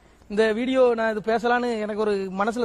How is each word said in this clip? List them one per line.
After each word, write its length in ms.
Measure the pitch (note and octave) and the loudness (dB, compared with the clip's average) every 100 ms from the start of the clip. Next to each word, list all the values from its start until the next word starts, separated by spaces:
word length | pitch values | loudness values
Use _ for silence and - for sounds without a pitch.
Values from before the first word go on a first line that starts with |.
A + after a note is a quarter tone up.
| _ _ - | _ _ -8
இந்த 240 | G3+ A3 | 0 2
வீடியோ 400 | G#3+ C4 C4 B3+ | 2 0 4 4
நான் 220 | A3+ A3+ G#3+ | 4 0 -2
இது 200 | G3+ A3+ | -2 0
பேசலான்னு 440 | A#3+ A#3+ A#3+ A3+ | 2 0 0 -4
எனக்கு 200 | G#3+ G#3 | -4 -2
ஒரு 120 | G#3+ | -2
மனசுல 520 | G3+ F#3+ F#3+ G3+ A#3 | 0 -4 -2 -2 -2